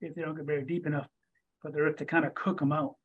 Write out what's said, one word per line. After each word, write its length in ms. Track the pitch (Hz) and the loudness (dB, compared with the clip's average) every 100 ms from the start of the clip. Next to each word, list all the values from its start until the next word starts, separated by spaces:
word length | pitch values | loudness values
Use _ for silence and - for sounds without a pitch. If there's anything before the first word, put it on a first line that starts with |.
if 120 | 170 | -10
they 80 | 170 | -6
don't 140 | 160 156 | -6 -4
get 100 | 143 | -2
buried 220 | 147 131 | -2 0
deep 180 | 175 165 | -2 0
enough 220 | 147 139 _ _ _ _ _ | -2 -2 _ _ _ _ _
for 100 | 151 | -6
the 80 | 147 | 2
earth 160 | 156 156 | 2 2
to 80 | - | 0
kinda 260 | 170 143 - | 2 2 0
cook 260 | 196 180 | -2 2
'em 100 | 139 | 2
out. 240 | 151 139 - | 2 0 -4